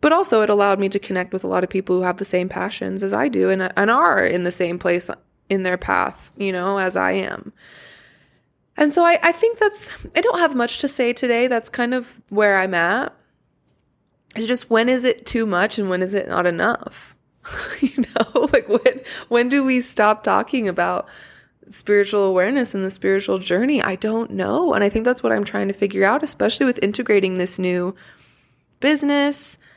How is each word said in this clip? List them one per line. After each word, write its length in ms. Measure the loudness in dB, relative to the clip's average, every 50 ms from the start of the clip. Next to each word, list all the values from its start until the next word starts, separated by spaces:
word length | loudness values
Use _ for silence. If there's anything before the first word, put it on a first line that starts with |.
But 100 | 4 4
also 300 | 4 4 2 2 2 2
it 80 | 4 4
allowed 300 | 4 4 4 4 2 2
me 100 | 0 -2
to 100 | -2 -4
connect 320 | -6 -4 -4 -4 -4 -4
with 140 | -6 -6 -4
a 20 |
lot 160 | -2 0 -2 -2
of 60 | 0
people 260 | -2 -4 -2 0 0
who 60 | 0
have 160 | 0 0 -2
the 80 | -4 -6
same 240 | -2 -2 -2 -2 -2
passions 540 | -6 -6 -6 -6 -6 -8 -8 -6 -6 -4 -4
as 100 | -2 -2
I 160 | 0 0 0
do 200 | 0 2 2 2
and, 220 | 2 0 -2 -2 0
and 120 | 0 2 2
are 360 | 4 4 4 4 2 2 2
in 180 | 2 0 0 -2
the 80 | -2
same 260 | -2 -2 -2 -4 -4
place 320 | -4 -2 -2 -2 0 -2 -6 -12 _ _ _ _ _ _ _
in 140 | -2 -2 0
their 140 | -2 -2
path, 560 | -4 0 0 2 2 2 0 -4 -10 -20 -20 _
you 140 | -6 -6 -4
know, 260 | -4 -2 -2 -2 -2
as 180 | 0 -2 -2 0
I 160 | 0 0 0 0
am. 400 | -2 -4 -6 -10 -12 -14 -18 _ _ -20 -20 -20 -20 -20 -20 -20 -20 -20 -20 _ _ _ _ _ _ _ _ _ _ _ _ _
And 180 | 0 0 2 4
so 120 | 4 4
I, 140 | 4 4 4
I 100 | 2 0
think 280 | 2 2 0 0 2 2
that's, 360 | 0 0 0 -2 -8 -8 -10 -12 -18 -4 _
I 60 | 0
don't 180 | 0 0 2 2
have 160 | 0 0 2
much 240 | 0 -2 -2 -2 -4
to 80 | -4
say 260 | -4 0 0 0 0 0
today. 340 | -2 0 0 2 2 2
That's 220 | 0 0 -2 -4 -6
kind 240 | -4 -4 -2 -2 -2
of 280 | -4 -6 -8 -20 -20 _ _
where 280 | 0 2 2 4 4
I'm 160 | 2 0 0 0
at. 420 | 0 2 2 0 -2 -2 -6 -10 _ _ _ _ _ _ _ _ _ _ _ _ _ _ _ _ _ _ _ _ _ _ _ -10
It's 120 | -8 -4
just, 220 | -2 -2 -2 -2 0
when 200 | 2 2 4 2
is 160 | 2 2 2
it 200 | 0 -2 0 -6
too 200 | -4 -2 -2 0
much 320 | 0 0 0 0 0 0
and 120 | -2 -2 -2
when 120 | 0 -2
is 140 | -2 -2 -2
it 120 | -4 -4
not 180 | -2 -2 0 0
enough? 680 | 0 0 0 0 -2 -2 -4 -8 -12 -16 -16 -20 -20 -20 _ _ _ _ _ _
<laughs> 340 | -14 -12 -12 -10 -10 -4 -2
You 220 | -2 -2 0 -2 -4 -2 0
know, 340 | -2 -2 0 2 0 2 4 2
like, 140 | 2 2
when, 340 | 2 0 4 4 2 2 2 -12 -14 -14 -14 -6
when 220 | _ 2 2 2 4
do 140 | 2 2 2
we 180 | 2 0 0
stop 420 | 0 -2 0 2 4 4 4 2 0
talking 440 | 2 2 2 2 0 -2 -2 -2
about 400 | -2 0 0 0 0 0 -4 -6 -8 -14 -20 -20 -20 -20 -20 _ _ _ _ -20 -12
spiritual 540 | -12 -10 -2 2 4 4 4 2 2 2 2
awareness 500 | 4 4 2 2 2 2 0 -2 -2 -2
and 100 | -4 -4
the 60 | -4
spiritual 480 | -6 -4 0 0 0 0 0 -2 -4
journey? 440 | -2 -2 -2 0 0 2 2 2 0
I 140 | 0 -2 -4
don't 360 | -4 -4 -2 -2 -2 -4 -4
know. 420 | -4 -4 -2 0 0 0 2 2 2
And 100 | 2 2
I 60 | 2
think 160 | 0 0 0
that's 160 | 0 -2 0
what 120 | 0 0 0
I'm 100 | 0 -2
trying 240 | -4 -4 -4 -4
to 60 | -4 -2
figure 320 | -2 -4 -2 0 2 2
out, 180 | 2 2 0 -2
especially 420 | -6 -4 -2 0 0 0 2 0
with 160 | 0 0 0
integrating 560 | -2 -2 -2 -4 0 2 2 2 2 2 -2
this 220 | -2 -2 -2 -2 -2
new 340 | -2 -2 -2 -2 -2 -4 -6 -10 -18 -20 -20 _ _ _ _ _ _ _ _ _ _ _ _ _
business. 800 | 0 2 2 2 2 0 2 2 2 0 -2 -4 -8 -10 -10 -12 _ -20 _